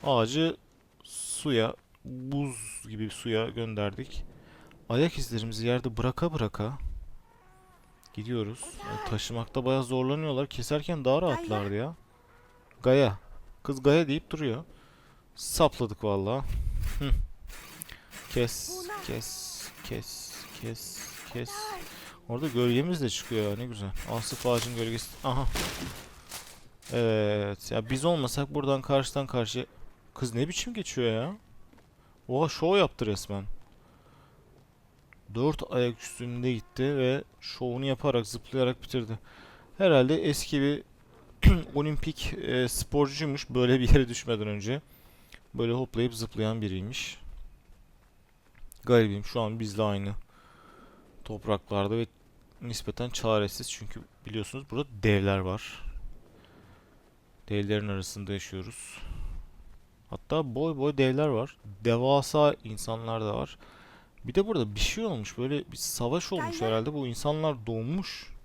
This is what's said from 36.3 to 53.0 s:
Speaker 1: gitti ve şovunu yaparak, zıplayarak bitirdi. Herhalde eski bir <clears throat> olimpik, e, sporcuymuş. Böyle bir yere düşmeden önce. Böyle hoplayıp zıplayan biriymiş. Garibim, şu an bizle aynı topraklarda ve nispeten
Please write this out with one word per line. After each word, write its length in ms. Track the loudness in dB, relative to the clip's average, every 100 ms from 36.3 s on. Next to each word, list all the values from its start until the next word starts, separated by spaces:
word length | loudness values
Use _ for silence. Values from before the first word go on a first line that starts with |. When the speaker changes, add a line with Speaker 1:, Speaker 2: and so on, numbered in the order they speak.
| -2 0
Speaker 1:
gitti 440 | 0 -4 -2 0 4
ve 280 | 2 2 -2 -14
şovunu 440 | -14 -6 -4 -2
yaparak, 420 | -2 0 2 2 0
zıplayarak 560 | -8 -4 0 2 0
bitirdi. 360 | -4 -4 -4 -8 -10 -20 -20 -20 -20 4
Herhalde 440 | 8 10 8 6
eski 380 | 2 0 0 2
bir 220 | 2 0 -6 -20 -20 -20 -20 8
<clears throat> 320 | 8 8 4
olimpik, 580 | 0 0 0 -2 -2 -4
e, 360 | -2 0 2 2
sporcuymuş. 840 | 0 0 4 4 2 -2 -2 -2
Böyle 300 | 4 6 6
bir 80 | 10
yere 200 | 8 8
düşmeden 380 | -2 -2 -2 -2
önce. 340 | -4 -4 -6 -8 -20 -20 -20 -20 -20 -14
Böyle 180 | -2 0
hoplayıp 420 | 0 -2 0 0
zıplayan 460 | 0 -6 -2 0 0
biriymiş. 580 | -2 -2 -4 -6 -8 -10 -14 -12 -14 -16 _ -20 -20 _ _ _ _ _ _ -18 -18 -12
Garibim, 400 | 4 6 6 2
şu 160 | -4 -2
an 200 | -2 -2
bizle 220 | -4 0
aynı 320 | 2 2 -2 -6 -10 -20 -20 -20 -20 -20 -20 -20 -20 -18
topraklarda 720 | -12 -8 0 -2 0 0 2 2
ve 100 | -2 _ -20 -20 -20 -14
nispeten 480 | -8 -6 -6 -4